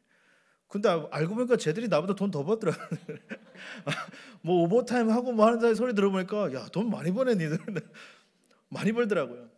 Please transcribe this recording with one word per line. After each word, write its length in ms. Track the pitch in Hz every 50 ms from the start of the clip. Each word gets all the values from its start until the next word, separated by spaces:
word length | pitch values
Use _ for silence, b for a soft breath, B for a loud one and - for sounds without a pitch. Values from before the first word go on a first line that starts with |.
| _ b b b b b b b b b b b b -
근데 220 | - 202 208 220
아, 180 | 175 165 151 -
알고 240 | - 143 156 170 214
보니까 220 | 233 254 240 247 208
쟤들이 300 | - 156 160 208 240 226
나보다 280 | 170 147 165 190 196
돈 160 | - 190 202
더 120 | 156 147 139
벌더라." 300 | 160 220 220 208 170 143
<laughs> 1700 | - - - 170 - - - - - _ - - - - - - - - - - 220 175 - 156 - - - - - - - 240 -
뭐 220 | - 160 180 175 170
오버타임 460 | 170 196 247 240 240 233 247 233 220
하고 220 | 220 247 247 254
뭐 140 | 240 214 214
하는 140 | 226 240 233
사이 160 | 226 233 220
소리 180 | 196 240 254 240
들어보니까 600 | 202 196 202 190 190 185 185 214 208 202 160 127
"야, 140 | 127 107 -
돈 180 | - 165 220 240
많이 220 | - - 135 170
버네, 240 | 185 240 262 254 233
니들." 240 | 190 160 151 151 180
<laughs> 1080 | - - 208 156 - - - - - - - _ _ _ _ _ _ _ _ _ _ -
많이 220 | 139 123 131 196 220
벌더라고요. 560 | 240 240 208 202 170 143 120 120 123 120 117 _